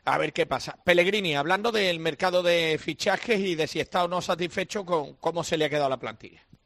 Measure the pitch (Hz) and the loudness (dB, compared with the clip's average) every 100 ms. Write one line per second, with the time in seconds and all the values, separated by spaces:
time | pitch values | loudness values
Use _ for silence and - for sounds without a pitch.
0 | - 147 156 - 151 131 - - - 175 | -2 0 0 0 0 -2 -6 -8 2 4
1 | 175 208 180 143 147 190 226 214 190 165 | 4 2 0 -2 0 0 0 0 0 0
2 | 160 147 185 180 175 170 160 151 - 151 | -2 0 0 2 4 2 2 0 -4 -4
3 | 208 190 - 208 196 160 151 160 - 190 | 0 0 0 0 0 -2 -2 -2 -2 0
4 | 175 180 170 170 175 - 185 214 175 170 | 0 -2 -2 -2 -2 -4 -6 -6 -2 -2
5 | 143 135 165 165 - 165 151 147 139 127 | -2 -4 -4 -4 -2 0 0 2 0 0
6 | 117 104 92 - _ - | -6 -10 -18 -20 _ -20